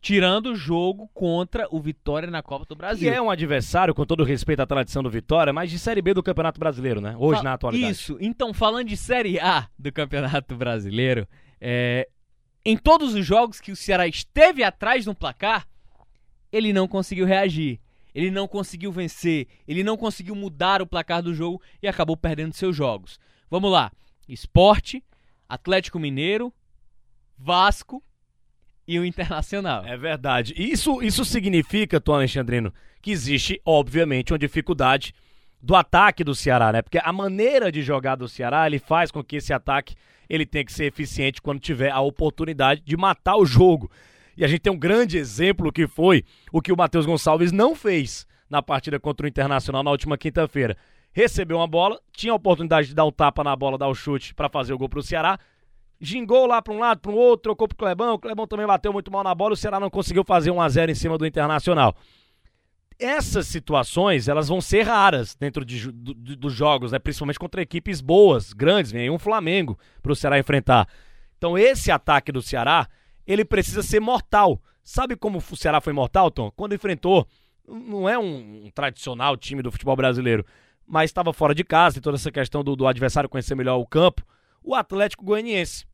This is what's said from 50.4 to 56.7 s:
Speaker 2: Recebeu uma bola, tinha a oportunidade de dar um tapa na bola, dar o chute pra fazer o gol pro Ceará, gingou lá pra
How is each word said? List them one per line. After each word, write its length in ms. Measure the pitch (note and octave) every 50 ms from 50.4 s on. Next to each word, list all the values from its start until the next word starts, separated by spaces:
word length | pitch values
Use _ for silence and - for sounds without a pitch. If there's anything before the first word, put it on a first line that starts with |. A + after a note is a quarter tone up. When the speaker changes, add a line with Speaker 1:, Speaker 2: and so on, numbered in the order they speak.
| D#3+ D3 _ C#3+ B2+ A2 G2+ - _ _ _ _ _ _
Speaker 2:
Recebeu 460 | _ F3+ A3 A#3+ - - F#3+ D#3+ D#3+ E3
uma 100 | E3 E3
bola, 320 | D#3 E3+ F3+ G3+ A3 - _ _ _
tinha 180 | - - A3+
a 60 | A#3 G#3
oportunidade 500 | - G3 F3 D#3 E3+ E3 E3 D#3 D3 C3
de 80 | C#3+
dar 100 | D#3+ D#3
um 60 | D3+
tapa 320 | C#3 - D#3 C#3+ - - D3
na 100 | C#3+ C#3
bola, 240 | C3 C#3 C#3 C3 C3
dar 120 | C#3 C#3
o 40 | C3
chute 400 | - - D3 C#3+ C3+ - - -
pra 140 | - D3+ C#3+
fazer 260 | - D3+ C3 A#2 C3+
o 40 | B2+
gol 100 | C3 C3
pro 160 | - D3 C#3
Ceará, 340 | - F3+ E3 D#3+ E3+ F#3+ F#3 _ _ _ _ _ _ _ _ _ _ _ _
gingou 460 | E3 C#3+ F#3+ B3+ A#3+ G3 A#3+ B3+ C4 B3
lá 140 | A#3+ A3+
pra 120 | G#3+ A3